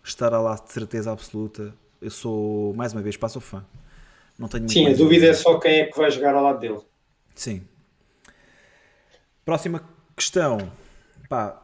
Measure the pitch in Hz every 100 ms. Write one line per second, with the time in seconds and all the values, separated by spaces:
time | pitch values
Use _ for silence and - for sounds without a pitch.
0 | - - 117 113 113 107 - 117 107 113
1 | 110 107 - 107 107 110 104 110 _ _
2 | 107 - 120 107 107 104 104 107 120 110
3 | 104 - 113 127 - 95 98 - - -
4 | - _ _ - 117 120 113 170 143 127
5 | 156 165 165 156 170 160 160 156 - 156
6 | 151 131 143 139 139 123 113 104 - _
7 | _ _ _ - 123 95 92 _ _ _
8 | _ _ - _ _ _ _ _ _ _
9 | _ _ _ _ - 160 175 165 - _
10 | _ - - 180 151 110 90 - - -
11 | _ - - 127 104 -